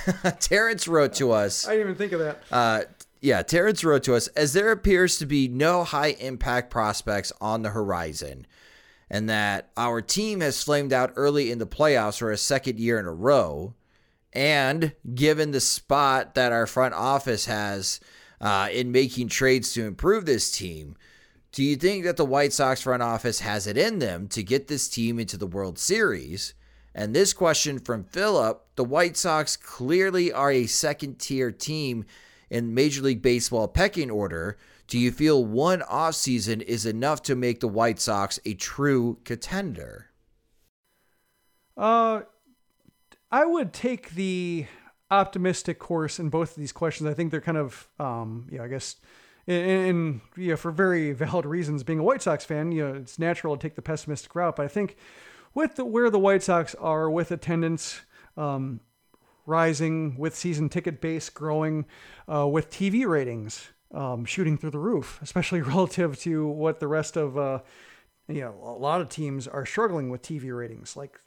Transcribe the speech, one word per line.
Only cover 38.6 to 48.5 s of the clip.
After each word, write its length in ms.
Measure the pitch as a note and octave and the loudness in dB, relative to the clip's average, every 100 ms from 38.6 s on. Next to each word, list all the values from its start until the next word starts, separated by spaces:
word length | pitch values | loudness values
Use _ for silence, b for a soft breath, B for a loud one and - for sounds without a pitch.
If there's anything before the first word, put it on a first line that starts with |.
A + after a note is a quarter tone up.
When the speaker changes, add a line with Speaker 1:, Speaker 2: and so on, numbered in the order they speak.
| - - C#3+ C3+ A#2+ A#2 | -8 -2 2 2 2 -4
Speaker 1:
contender?" 840 | - A#2 - F#3 F#3+ F2+ B1+ G#1 - _ _ _ _ _ _ _ B5+ _ _ _ _ _ _ _ _ - | -8 -10 -6 -6 -6 -8 -12 -18 -20 _ _ _ _ _ _ _ _ _ _ _ _ _ _ _ _ -2
Speaker 2:
Uh, 460 | G#3 A#3 A3+ A3 - _ _ _ _ _ _ _ _ _ _ | 2 4 4 0 -6 _ _ _ _ _ _ _ _ _ _
I 140 | B3 | 2
would 280 | E4 E4+ G3+ | 4 2 -2
take 380 | - B3 B3 - | -2 -4 -4 -8
the 560 | E3 F#3+ F3+ F3 E3+ C3+ B B _ _ | -4 -2 -2 -2 -4 -6 B B _ _
optimistic 680 | G3 F#3+ F#3+ F3+ E3+ - E3 | 2 2 0 0 0 -4 -8
course 400 | - E3+ D#3 - | -4 -2 -2 -4
in 120 | D#3+ | -2
both 200 | D#3+ E3 | 0 -2
of 60 | - | -6
these 160 | C#3+ | -12
questions. 380 | - E3 - D3+ | -4 -4 -2 -4
I 40 | |
think 160 | D3 E3 | -2 -2
they're 100 | D3+ | -2
kind 180 | E3+ D#3 | -2 -2
of, 300 | C#3 - - - | -2 -8 -20 -8
um, 480 | C#3 A#2 A2+ A2+ B2+ | -6 -6 -6 -10 -12